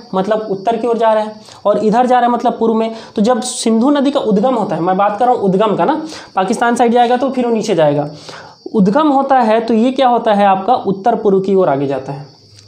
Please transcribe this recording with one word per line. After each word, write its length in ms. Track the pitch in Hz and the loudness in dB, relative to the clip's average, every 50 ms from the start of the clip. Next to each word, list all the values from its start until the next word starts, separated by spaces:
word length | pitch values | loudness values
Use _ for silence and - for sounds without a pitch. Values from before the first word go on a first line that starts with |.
| - - 190 | -12 -8 -4
मतलब 320 | 185 190 208 220 214 214 214 | -4 -2 -2 -2 -2 -2 -6
उत्तर 260 | 190 190 - 233 233 | -8 -6 -4 -4 -2
की 100 | 220 233 | -2 -2
ओर 120 | 240 233 220 | -2 -2 0
जा 140 | 226 220 | 2 2
रहा 120 | 220 214 214 | 2 0 -2
है, 100 | 214 214 - - - - - - | -4 -8 -16 -20 -20 -12 -4 -2
और 120 | 202 208 208 | 0 0 0
इधर 280 | - 311 202 240 254 | 2 0 2 2 2
जा 120 | 233 247 247 | 2 2 2
रहा 80 | 240 | 2
है, 80 | 240 240 | 2 0
मतलब 220 | 233 240 240 226 - | 0 -2 -2 -2 0
पूर्व 160 | 233 226 226 | 0 0 0
में। 200 | 220 226 226 226 - - - - | 0 -2 -4 -6 -10 -16 -8 -4
तो 60 | 226 | 0
जब 180 | 202 214 202 220 | 0 2 0 0
सिंधु 480 | 220 - - - - 233 226 226 233 294 | -2 -8 -8 -4 -2 0 2 2 2 2
नदी 200 | 294 294 254 285 | 2 2 0 0
का 100 | - 269 | 0 -2
उद्गम 320 | - - 202 208 220 269 262 | 0 0 0 2 2 0 0
होता 220 | 233 196 165 160 | 0 -2 -4 -4
है, 60 | 160 | -2
मैं 140 | 165 185 185 | -2 -2 0
बात 220 | 190 196 208 208 - | 0 0 0 0 0
कर 60 | 247 | 0
रहा 100 | 247 247 | 0 0
हूँ 80 | - | 2
उद्गम 340 | - 190 175 190 220 220 190 | 0 0 2 2 2 0 0
का 80 | 170 170 | 0 0
ना, 180 | 233 311 311 320 - - - - - - | 0 0 -2 -4 -10 -12 -16 -16 -8 -4
पाकिस्तान 400 | 190 190 190 233 220 - 240 233 | -4 -2 -2 -2 0 0 0 2
side 160 | 226 247 233 | 2 2 2
जाएगा 240 | 226 240 240 233 247 | 2 2 2 2 0
तो 140 | 247 277 262 | 0 -2 -2
फिर 160 | 247 254 240 | -2 -2 -2
वो 60 | 240 | -2
नीचे 220 | 233 220 - 220 196 | -2 -2 -2 -2 0
जाएगा। 340 | 165 156 147 143 143 143 147 - - - - - - - - - - - - - | 2 2 2 2 0 -4 -6 -8 -16 -20 -20 -20 -20 -20 -20 -20 -18 -12 -4 0
उद्गम 340 | 220 190 202 202 285 311 302 | 2 2 4 4 2 2 2
होता 300 | 269 269 269 277 269 254 | 2 2 2 2 2 2
है 200 | 240 220 214 233 | 2 2 2 0
तो 140 | 226 240 240 | 0 0 0
ये 160 | 220 226 262 | 2 2 0
क्या 160 | 254 269 269 247 | 2 2 2 2
होता 260 | 240 226 226 226 208 | 2 2 0 0 2
है 120 | 202 202 | 2 4
आपका 280 | 196 190 190 196 - 247 | 2 2 2 0 0 0
उत्तर 400 | - - 196 190 190 - 233 226 | 0 0 -2 -4 -2 0 -2 0
पूर्व 260 | 208 - 208 190 190 | 0 0 2 2 2
की 140 | 190 196 196 | 2 2 2
ओर 140 | 190 185 160 | 2 2 2
आगे 180 | 139 139 143 | 0 -2 -2
जाता 260 | 135 139 127 127 143 | -4 -4 -6 -8 -10
है। 140 | 143 143 147 - - - - - - - - | -12 -12 -14 -18 -20 -20 -20 -20 -20 -20 -20